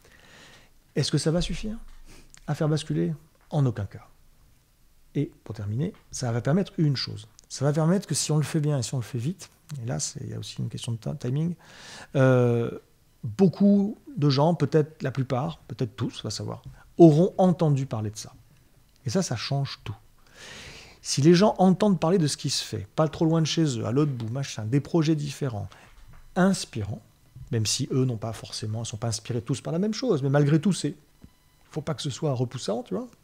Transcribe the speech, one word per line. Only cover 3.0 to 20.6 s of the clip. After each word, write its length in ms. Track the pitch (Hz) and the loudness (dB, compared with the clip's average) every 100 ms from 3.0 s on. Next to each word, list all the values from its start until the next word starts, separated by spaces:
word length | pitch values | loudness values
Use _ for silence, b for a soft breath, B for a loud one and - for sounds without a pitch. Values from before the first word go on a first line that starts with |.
| 170 147 - _ - | -2 -4 -10 _ -4
En 160 | 156 131 | 0 0
aucun 200 | 107 98 | 0 -6
cas. 220 | 98 - _ _ _ _ _ _ _ _ _ _ 147 | -10 -20 _ _ _ _ _ _ _ _ _ _ -4
Et 160 | - - | -4 -6
pour 120 | - 107 | -14 -10
terminer, 380 | 101 113 180 - - | -6 -4 -4 -8 -14
ça 200 | - 123 | -6 -2
va 100 | 117 | -2
permettre 320 | 135 185 180 - | 2 0 0 0
une 180 | 151 127 | 0 0
chose. 320 | - 104 110 _ - | -4 -10 -14 _ -14
Ça 160 | - 139 | -4 0
va 80 | |
permettre 320 | 151 160 196 - | 2 2 2 0
que 80 | |
si 180 | 147 - | -4 0
on 60 | 151 | 0
le 60 | |
fait 160 | 143 160 | 0 0
bien 180 | 147 143 | 0 -2
et 60 | |
si 100 | 113 | -2
on 40 | 135 | -4
le 60 | |
fait 140 | 107 120 | -4 -6
vite, 320 | 131 - - _ - 143 | -6 -6 -12 _ -14 -10
et 40 | 117 | -6
là, 140 | 151 | -6
c'est, 200 | - - | -6 -8
il 80 | 113 | -10
y 40 | |
a 40 | 113 | -10
aussi 200 | 107 - | -10 -8
une 80 | 117 | -8
question 240 | - - | -6 -8
de 60 | 117 | -6
ti-, 200 | 143 147 | -6 -6
timing, 380 | 123 139 170 165 B B B B B 139 | -4 -2 -4 -6 B B B B B 2
euh, 540 | 131 127 123 117 117 - - _ _ _ | 6 6 4 2 -2 -6 -16 _ _ _
beaucoup 720 | 113 104 190 - 202 202 202 - 311 247 | -6 4 4 6 6 6 2 -4 -10 0
de 120 | 143 | 2
gens, 240 | 135 160 | 4 2
peut-être 480 | 170 139 156 147 - | 2 2 2 0 -4
la 100 | 135 | -6
plupart, 480 | 135 123 123 160 - | -4 -2 -2 -4 -8
peut-être 360 | - 123 117 - | -12 -6 -6 -4
tous, 280 | 160 - 113 | -6 -6 -8
va 40 | |
savoir, 320 | - 107 113 131 B B - | -8 -8 -10 -14 B B 8
auront 360 | 170 147 - - | 10 10 4 4
entendu 480 | 185 175 156 135 135 | 2 4 2 2 0
parler 240 | 113 107 | -4 -6
de 80 | - | -8
ça. 160 | - - _ _ _ _ _ _ 117 | -16 -20 _ _ _ _ _ _ -4
Et 40 | |
ça, 120 | 185 | -2
ça 160 | - 117 | -2 -4
change 420 | - 139 139 - - | -2 -2 -4 -8 -12
tout. 100 | 101 _ _ B B B B | -12 _ _ B B B B